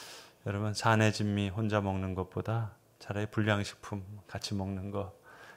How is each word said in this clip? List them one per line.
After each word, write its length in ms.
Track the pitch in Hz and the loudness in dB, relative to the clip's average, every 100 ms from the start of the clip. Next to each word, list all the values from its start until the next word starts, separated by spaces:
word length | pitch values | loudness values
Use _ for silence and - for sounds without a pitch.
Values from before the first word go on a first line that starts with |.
| - - - - 110 | -16 -18 -20 -10 -4
여러분, 260 | 101 107 | -2 -2
사내 380 | 101 117 110 107 | 2 4 6 6
진미 380 | - 104 101 101 | 4 2 2 0
혼자 320 | 95 110 107 | 0 2 2
먹는 340 | 98 95 95 | 2 0 -2
것보다 560 | 92 90 - 92 113 110 - _ _ | -2 -4 -4 -2 -2 -4 -8 _ _
차라리 260 | - 101 107 | -8 -4 -2
불량식품 920 | - 107 101 101 - - 104 95 104 - | 0 2 2 0 -8 -10 -10 -8 -14 -12
같이 260 | - - | -10 -4
먹는 380 | 101 95 95 101 | -4 -2 -4 -4
거, 200 | 101 95 - - - - | -4 -6 -10 -20 -20 -20